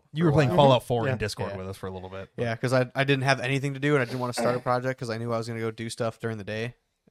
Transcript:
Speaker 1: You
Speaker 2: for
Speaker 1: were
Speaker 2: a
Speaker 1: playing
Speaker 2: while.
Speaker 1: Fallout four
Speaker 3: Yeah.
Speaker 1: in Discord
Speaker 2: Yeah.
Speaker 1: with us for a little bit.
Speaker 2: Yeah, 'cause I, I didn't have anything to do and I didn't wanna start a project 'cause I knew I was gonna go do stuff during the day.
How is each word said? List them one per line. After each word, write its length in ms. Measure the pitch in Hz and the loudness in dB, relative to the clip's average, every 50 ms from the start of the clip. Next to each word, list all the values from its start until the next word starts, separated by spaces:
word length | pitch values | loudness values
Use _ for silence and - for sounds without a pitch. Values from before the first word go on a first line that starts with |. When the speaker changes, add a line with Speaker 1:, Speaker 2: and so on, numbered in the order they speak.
| _ _ | _ _
Speaker 1:
You 120 | - 151 175 | -2 2 2
Speaker 2:
for 20 | |
Speaker 1:
were 40 | 160 | 4
Speaker 2:
a 40 | 139 | 6
Speaker 1:
playing 160 | 156 143 123 | 6 4 4
Speaker 2:
while. 80 | - | 6
Speaker 1:
Fallout 260 | - 143 139 131 117 - | 6 8 8 8 6 4
four 220 | - 123 117 110 | 0 -2 0 0
Speaker 3:
Yeah. 80 | 110 - | 0 -2
Speaker 1:
in 40 | 104 | -2
Discord 320 | 107 101 - - 101 98 | -4 -4 -4 -6 -6 -6
Speaker 2:
Yeah. 60 | 98 | -6
Speaker 1:
with 120 | 95 92 95 | -8 -10 -10
us 80 | 95 | -10
for 80 | - - | -10 -10
a 40 | 92 | -10
little 180 | 92 92 90 92 | -10 -10 -12 -12
bit. 200 | 95 95 95 - - | -12 -14 -14 -12 -6
Speaker 2:
Yeah, 200 | - 120 117 113 | -4 -4 -4 -4
'cause 180 | - - 123 131 | -2 -2 2 2
I, 160 | 127 127 120 - | 2 2 0 0
I 80 | 135 135 | -2 2
didn't 200 | 135 143 135 127 | 2 2 2 4
have 140 | 139 135 127 | 2 2 2
anything 360 | 107 127 139 135 131 143 139 | 0 -2 -2 -2 -2 -4 -4
to 40 | 131 | -2
do 140 | 139 147 147 | 0 2 2
and 80 | 139 | 2
I 40 | 123 | 2
didn't 140 | 113 127 127 | 0 -4 -4
wanna 140 | 123 123 120 | -4 -4 -2
start 220 | - 120 120 123 | -2 0 0 0
a 40 | 123 | 0
project 400 | - 131 123 123 123 131 127 - | 0 0 -2 0 0 -4 -6 -6
'cause 100 | 123 117 | -6 -6
I 60 | 110 113 | -6 -4
knew 120 | 117 120 | -4 -4
I 60 | 117 | -4
was 100 | 113 113 | -4 -4
gonna 120 | 117 117 113 | -6 -6 -6
go 100 | 113 113 | -6 -6
do 180 | 110 - 113 113 | -6 -6 -10 -8
stuff 300 | - - 120 113 - - | -6 -4 -4 -4 -4 -6
during 180 | - 113 113 107 | -8 -6 -6 -6
the 40 | 98 | -8
day. 320 | 101 107 110 113 123 - _ _ _ _ _ _ - | -8 -6 -6 -6 -8 -10 _ _ _ _ _ _ -14